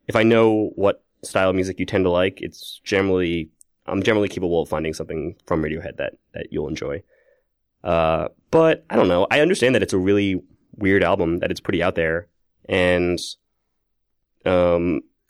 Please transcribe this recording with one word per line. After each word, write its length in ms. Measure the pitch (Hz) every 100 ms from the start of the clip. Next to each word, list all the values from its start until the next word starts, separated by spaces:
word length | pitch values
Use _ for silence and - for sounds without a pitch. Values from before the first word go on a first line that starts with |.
| -
if 80 | 113
I 60 |
know 520 | 113 113 113 110 104 -
what 280 | 98 - _ _
style 260 | - 101 95
of 60 | 95
music 240 | 92 90
you 80 | -
tend 180 | 104 92
to 60 |
like, 280 | 87 95 -
it's 380 | - - - -
generally, 680 | - 98 98 92 87 85 80 _ _ _ -
I'm 160 | 95
generally 240 | 117 104 101
capable 340 | - 90 85
of 80 | 76
finding 240 | 78 80
something 420 | 80 80 80 76 - -
from 160 | 82
Radiohead 340 | 78 80 78 62
that, 160 | 69 - _
that 140 | - -
you'll 160 | 80 76
enjoy. 340 | 78 71 73 - _ _ _ _ _ _ _
Uh, 440 | 90 85 80 80 - _ -
but 340 | 160 160 156 -
I 60 | -
don't 120 | 92
know. 180 | 87 98
I 80 | 135
understand 340 | 160 170 123
that 80 | 120
it's 120 | 95
a 40 | 98
really 420 | 92 101 101 92 - _ _ -
weird 260 | 95 98
album, 360 | 87 95 82 85
that 120 | 90
it's 80 | 90
pretty 240 | - 87
out 120 | 87 -
there, 320 | 82 82 - _ _ _ -
and, 500 | 95 90 87 87 87 - - _ _ _ _ _ _ _ _ _ _ 92
um, 560 | 90 87 87 87 80 - _ _